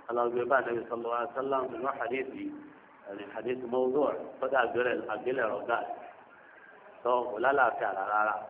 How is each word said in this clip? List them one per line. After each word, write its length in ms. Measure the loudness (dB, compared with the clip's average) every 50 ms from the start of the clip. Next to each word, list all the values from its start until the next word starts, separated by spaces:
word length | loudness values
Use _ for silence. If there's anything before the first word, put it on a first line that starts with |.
| -6
على 180 | -2 0 2
النبي 640 | 2 2 2 0 0 4 2 2 2 2 -2 -2 -2
صلى 80 | -4 -6
الله 220 | -4 -2 -2 -2
عليه 140 | -2 -2 -2
وسلم 380 | -2 -4 -2 0 0 0 0 -2
في 80 | -4
الحديث، 520 | -4 -4 -4 -2 -2 -4 -4 -2 -4 -4 -6 -6 -8 -8 -8 -8 -10 -14 -18 -20 -20 -20 -20 -20 -20 -14
يعني 200 | -12 -12 -10 -10
حديث 320 | -10 -10 -6 -4 -4 -4 -4
موضوع، 520 | -4 -2 0 2 2 4 4 4 2 2 0 -2 -6 -10 -6
قد 180 | -4 -2 2 4
أجل، 340 | 4 4 4 4 2 2 2 2 0 -2
أجل 340 | -4 -6 -4 -2 -2 0 0
رجال. 460 | 0 0 0 -2 -2 0 0 0 0 -4 -8 -10 -10 -16 -18 -20 -20 -20 -20 -20 -20 -20 -20 -20 -20 -20 -20 -20 -20 -20 -20
Tó 280 | -2 2 4 4 4 2
kò 140 | 0 -2 2
lálàáfíà 500 | 2 4 6 6 6 4 4 2 0 0
rárá. 440 | 0 -2 -2 0 2 2 4 2 0 -2 -6